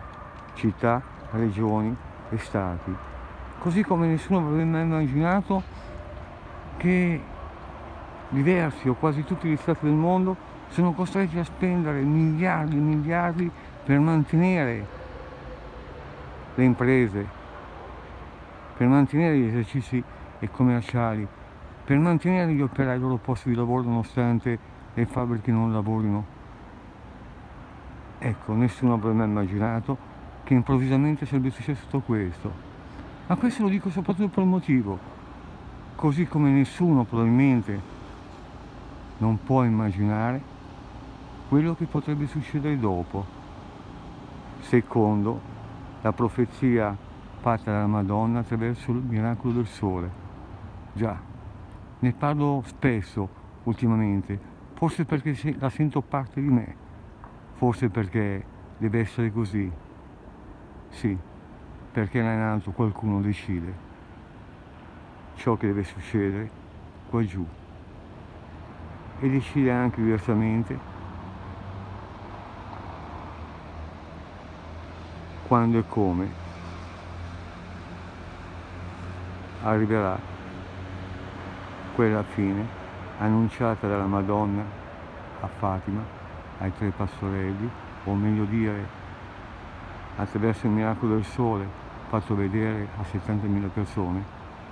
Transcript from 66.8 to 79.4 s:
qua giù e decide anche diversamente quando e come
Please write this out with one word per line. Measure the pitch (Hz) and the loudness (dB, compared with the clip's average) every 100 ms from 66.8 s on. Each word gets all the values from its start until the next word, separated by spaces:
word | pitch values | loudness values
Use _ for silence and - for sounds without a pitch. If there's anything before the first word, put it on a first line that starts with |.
| - - - | -18 -18 -4
qua | 117 | 0
giù | 110 92 82 - - - - - - - - - - - - - - - - - | 0 -2 -6 -8 -18 -18 -18 -18 -16 -16 -16 -16 -16 -16 -16 -14 -14 -14 -14 -2
e | 135 | 2
decide | 135 123 143 131 | 2 2 2 4
anche | 123 123 117 | 4 2 2
diversamente | 113 110 92 107 110 110 113 127 - - - - - - - - - - - - - - - - - - - - - - - - - - - - 78 80 80 - - 80 - - - - - - - - - - - - - | 2 4 2 2 4 2 0 -4 -10 -12 -12 -12 -12 -12 -12 -12 -12 -12 -10 -12 -12 -14 -14 -14 -14 -14 -12 -12 -10 -12 -12 -12 -12 -12 -12 -14 -14 -12 -12 -12 -14 -14 -14 -14 -14 -14 -14 -12 -12 -12 -12 -12 -12 -12 4
quando | 123 117 117 | 6 6 4
e | 110 | 2
come | - 98 87 95 87 - - - - - - - - - - - - - - - - - - - - - - - - 90 92 - - - - | 2 2 2 0 -4 -10 -12 -12 -12 -12 -14 -12 -12 -12 -12 -12 -14 -14 -14 -12 -12 -12 -12 -14 -12 -12 -12 -12 -10 -10 -10 -10 -8 -8 -10